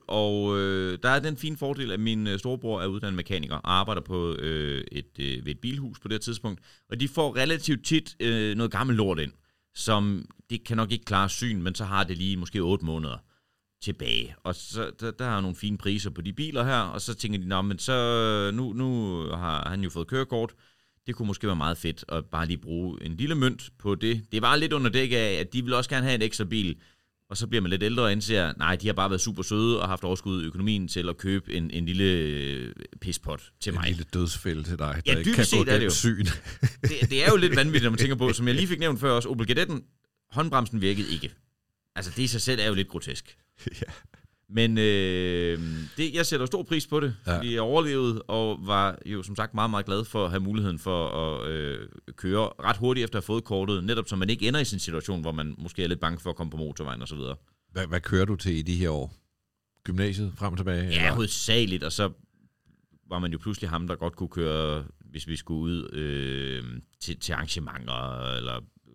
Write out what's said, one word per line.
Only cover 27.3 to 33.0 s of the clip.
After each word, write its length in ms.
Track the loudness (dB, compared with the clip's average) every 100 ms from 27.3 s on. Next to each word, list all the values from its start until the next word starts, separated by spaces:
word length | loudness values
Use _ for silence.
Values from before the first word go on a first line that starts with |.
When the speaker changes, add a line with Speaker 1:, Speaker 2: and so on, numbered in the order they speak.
Speaker 1:
Og 80 | -6
så 100 | 0
bliver 140 | 2
man 80 | 2
lidt 140 | 2
ældre 200 | 2 2
og 80 | 2
indser, 420 | 2 2 2 2 2
"Nej, 180 | 2 2
de 120 | 0
har 60 |
bare 160 | 2 2
været 120 | 2
super 220 | 0 -2
søde 380 | 0 2 4 2
og 60 | 0
haft 160 | -2
overskud 400 | -2 -2 -2 -2
i 20 | -2
økonomien 420 | -2 0 2 0
til 220 | -2 -2
at 80 | -2
købe 360 | 0 0 0
en, 180 | -4 -2
en 140 | -2 -2
lille, 180 | 2 4
øh, 600 | 4 2 -2 -4 -4 -8 -10 -16 -10